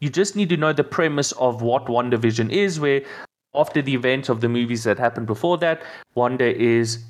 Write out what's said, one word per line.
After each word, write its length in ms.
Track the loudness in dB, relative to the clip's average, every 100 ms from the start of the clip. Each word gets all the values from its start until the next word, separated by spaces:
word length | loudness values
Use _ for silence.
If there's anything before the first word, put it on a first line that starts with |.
You 80 | -4
just 260 | -2 -2 0
need 140 | 0
to 80 | 2
know 160 | 0
the 100 | 0
premise 480 | 0 0 0 0 -2
of 280 | 0 0 0
what 240 | 0 0 0
WandaVision 640 | 0 2 2 2 2 0
is, 280 | 2 0 0
where 220 | 0 0 -2 -12 -18 _ _
after 280 | -2 0 0
the 120 | 0 0
event 340 | 2 0 0
of 120 | 0
the 80 | 0
movies 340 | 0 0 -2 0
that 120 | 2
happened 300 | 0 0 -4
before 300 | -2 0 0
that, 220 | 0 -2 -6 -20 -10 -2
Wanda 400 | 0 2 0 2
is 480 | 2 2 0 -4 -10